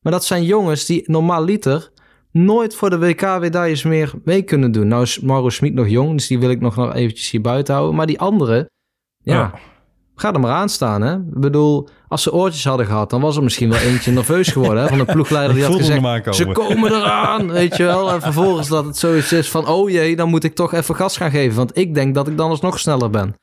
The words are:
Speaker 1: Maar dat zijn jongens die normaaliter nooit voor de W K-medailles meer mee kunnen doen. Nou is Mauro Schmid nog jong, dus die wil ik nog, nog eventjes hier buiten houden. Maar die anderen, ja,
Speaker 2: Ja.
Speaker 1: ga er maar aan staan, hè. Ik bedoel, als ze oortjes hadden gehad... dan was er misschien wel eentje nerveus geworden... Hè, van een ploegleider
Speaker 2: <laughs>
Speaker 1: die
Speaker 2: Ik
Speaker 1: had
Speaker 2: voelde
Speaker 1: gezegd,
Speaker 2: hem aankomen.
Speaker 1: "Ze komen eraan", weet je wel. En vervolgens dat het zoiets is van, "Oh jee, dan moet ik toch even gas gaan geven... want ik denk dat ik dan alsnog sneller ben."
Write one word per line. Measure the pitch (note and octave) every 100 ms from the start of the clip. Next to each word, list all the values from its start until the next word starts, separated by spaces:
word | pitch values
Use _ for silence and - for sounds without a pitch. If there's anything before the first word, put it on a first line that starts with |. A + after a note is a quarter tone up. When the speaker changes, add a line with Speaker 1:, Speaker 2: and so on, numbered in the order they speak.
Speaker 1:
Maar | -
dat | F3
zijn | - F3+
jongens | E3+ G#3 F#3+ D3+ -
die | E3+ -
normaaliter | D#3+ E3 F3 D#3+ G#3 C#3 C#3+ - _ _ _ _
nooit | E3 F3+ A3 A3+
voor | A3 G3+
de | F3
W | F3
K-medailles | E3 G3 F#3 E3+ F3 F3 D3+
meer | D#3 D#3+ D3+ -
mee | - F#3
kunnen | F#3+ D3+ C3
doen. | A2 G#2
Nou | A#2+
is | B2 -
Mauro | C3 C3+ B2+
Schmid | - C#3+
nog | C3 A2+
jong, | A#2 C#3+
dus | D#3 -
die | B2+
wil | B2+
ik | B2
nog, | A#2+ G#2
nog | B2
eventjes | A#2+ A#2+ G#2+ -
hier | A#2
buiten | A2+ B2+ C#3+
houden. | C#3 D3+ D#3
Maar | D#3+
die | D3
anderen, | F3+ G#3 C3 A#2 D#3 _ _ _ _ _
ja, | -
Speaker 2:
Ja. | C3+ A#2 F2+ - _ _ _ _
Speaker 1:
ga | _ G#3
er | F3
maar | B2
aan | C#3+ G3+
staan, | - A#2+ G#2
hè. | A2
Ik | F3+ F3 C#3+
bedoel, | C#3 D3 D3+ D3 C#3+ _ _
als | D3+
ze | -
oortjes | E3 F#3 D#3+
hadden | C3+ C3 G#2+
gehad... | G#2+ G#2
dan | B2
was | D3 D3
er |
misschien | C3+ - A#2
wel | A2+
eentje | A#2+ B2 A#2+
nerveus | B2 A#2 E3+ F3
geworden... | C3+ A#2+ G#2+
Hè, | C#3+
van | C3+
een | C3
ploegleider | D#3+ D3+ D3+ C#3+
Speaker 2:
<laughs> | B2+
Speaker 1:
die |
Speaker 2:
Ik | C#3+
Speaker 1:
had | F3+
Speaker 2:
voelde | D#3
Speaker 1:
gezegd, | D3 B2+
Speaker 2:
hem |
aankomen. | A#2 G#2+
Speaker 1:
"Ze | G2+ F3+ F#3+ G#3+
komen | A3 A3 A3
eraan", | G3+ G#3 G#3+ A3 F#3+
weet | F3 F3 F3+
je |
wel. | F3 F3+ F#3+
En | F3
vervolgens | D3 D3+ F#3+ F3 D3
dat | D#3
het | D3 C#3+
zoiets | E3+ D#3+ C#3+
is | E3+ D3+
van, | E3 D3
"Oh | E3 G3+
jee, | F3+ D#3+ E3
dan | E3+
moet | D#3+
ik | D#3+
toch | - E3+
even | E3+ D#3
gas | E3 F#3+ -
gaan | E3
geven... | C#3+ C3+ A2+
want | B2+ -
ik | F#3
denk | D3 C3+
dat | C3+ C#3+
ik | D3+
dan | D#3+
alsnog | D#3+ F3+ F#3
sneller | - C#3+ A#2
ben." | G#2+ G2 G#2